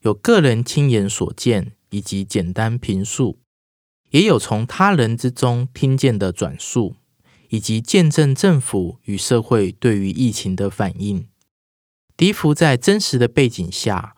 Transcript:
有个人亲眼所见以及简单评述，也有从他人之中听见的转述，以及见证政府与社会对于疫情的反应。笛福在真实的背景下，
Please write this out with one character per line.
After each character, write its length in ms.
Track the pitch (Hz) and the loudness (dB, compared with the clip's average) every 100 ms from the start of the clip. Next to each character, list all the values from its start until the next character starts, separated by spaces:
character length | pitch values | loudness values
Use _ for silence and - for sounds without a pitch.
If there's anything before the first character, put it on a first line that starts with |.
有 120 | 113 | -2
个 260 | 104 - 226 | -2 2 4
人 240 | 147 113 | 4 2
亲 240 | 123 - 143 | -2 0 2
眼 220 | 117 98 | 2 0
所 200 | - 87 - | -4 -6 -6
见 360 | - 110 113 - _ | -4 -4 -4 -14 _
以 100 | 101 | -10
及 240 | - 98 | -6 -6
简 280 | 95 104 87 | -4 -4 -4
单 260 | 95 113 120 | -4 -4 -4
评 260 | - 95 | -4 -4
述， 360 | 101 - 123 - _ _ _ _ _ _ _ | -4 -4 -4 -4 _ _ _ _ _ _ _
也 100 | 143 | 2
有 160 | 208 135 | 4 2
从 280 | - 110 117 | 2 -4 -4
他 280 | - 196 | 0 2
人 220 | 185 113 117 | 4 2 0
之 140 | 127 | -4
中 380 | 123 127 120 127 | 0 0 0 -4
听 220 | - 135 131 | -2 0 2
见 220 | 135 110 | 2 0
的 120 | 95 | -2
转 260 | 87 82 69 | -4 -6 -6
述， 380 | - 123 98 - _ _ _ _ _ | -6 -4 -4 -6 _ _ _ _ _
以 100 | 113 | -6
及 220 | 104 113 | -4 -6
见 300 | 113 196 165 | 2 4 4
证 240 | 147 143 | 4 2
政 260 | 131 196 156 | 2 2 2
府 380 | - 104 87 - | 0 -2 -4 -8
与 120 | - 98 | -8 -6
社 260 | - 120 | 0 0
会 300 | 113 117 98 | 2 0 0
对 260 | - 127 107 | 0 0 0
于 100 | 98 | -2
疫 200 | 95 127 | 0 -2
情 240 | 101 - | -2 -6
的 160 | 92 98 | -4 -4
反 240 | - 98 90 | -4 -6 -4
应。 280 | 101 98 - _ _ _ _ _ _ _ _ - | -6 -6 -8 _ _ _ _ _ _ _ _ 2
笛 160 | 180 | 2
福 220 | 208 156 | 4 0
在 220 | 147 160 127 | 4 4 4
真 240 | - 202 | 2 2
实 180 | 196 131 | 2 2
的 80 | 120 | 2
背 220 | - 131 | 4 0
景 220 | - 85 | 0 -8
下， 420 | - - 95 110 | -4 -4 -4 -6